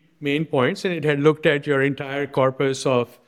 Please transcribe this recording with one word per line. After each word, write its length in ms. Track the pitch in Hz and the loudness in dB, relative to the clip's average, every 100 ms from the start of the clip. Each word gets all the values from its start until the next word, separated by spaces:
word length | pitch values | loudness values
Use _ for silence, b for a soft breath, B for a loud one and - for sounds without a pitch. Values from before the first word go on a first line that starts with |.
| _ _ | _ _
main 240 | 147 147 | -4 -2
points, 400 | 156 143 127 190 | 0 0 0 -2
and 100 | 196 | -4
it 80 | 165 | -2
had 160 | 147 143 | -2 2
looked 280 | 151 151 165 | 2 4 2
at 200 | 143 147 | 0 0
your 160 | 139 | 0
entire 460 | 135 139 139 139 139 | 0 -2 -6 -6 -4
corpus 580 | 139 131 131 139 131 143 | 0 0 2 -2 -2 0
of 320 | 127 117 - | 0 -2 -8